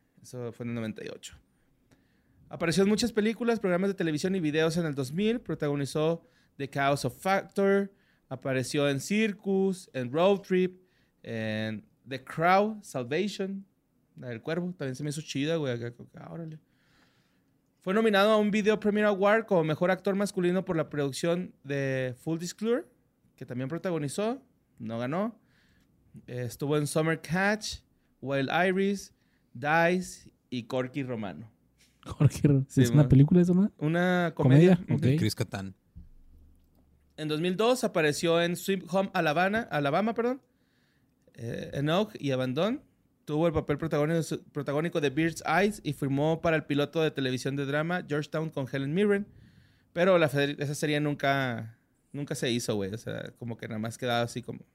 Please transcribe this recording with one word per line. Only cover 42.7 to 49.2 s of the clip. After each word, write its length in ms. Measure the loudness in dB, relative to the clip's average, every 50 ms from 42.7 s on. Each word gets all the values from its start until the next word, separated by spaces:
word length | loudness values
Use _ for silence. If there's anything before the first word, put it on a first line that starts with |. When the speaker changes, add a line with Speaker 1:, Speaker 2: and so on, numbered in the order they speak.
| -2 -4 -8 _ _ _ _ _ _ _ _
Speaker 1:
Tuvo 220 | -4 -2 0 0
el 60 | 0 0
papel 240 | -2 -2 -2 -4 -4
protagónico, 600 | -2 -2 0 0 0 0 0 -2 -2 -2 -6 -8 -8 -10
protagónico 480 | _ -8 -6 -4 -2 -2 -2 -2 -2 0
de 80 | -2 0
Bird's 320 | 0 0 -2 -2 -2 -4 -4
Eyes 340 | 0 2 2 2 0 -2 -4 -6
y 80 | -6 -4
firmó 480 | -4 -4 -2 0 0 0 0 0 0
para 140 | 0 0 0
el 80 | 0 0
piloto 360 | -2 0 0 0 0 0 0
de 100 | 0 0
televisión 420 | 0 -2 -2 -2 -2 -2 -4 -4 -4
de 80 | -4 -4
drama 400 | -2 -2 -2 -2 -2 -4 -6 -4
Georgetown 440 | -4 -4 -4 -4 -4 -6 -6 -6 -4
con 160 | -6 -6 -6 -4
Helen 220 | -4 -4 -4 -2
Mirren. 340 | 0 2 2 2 2 0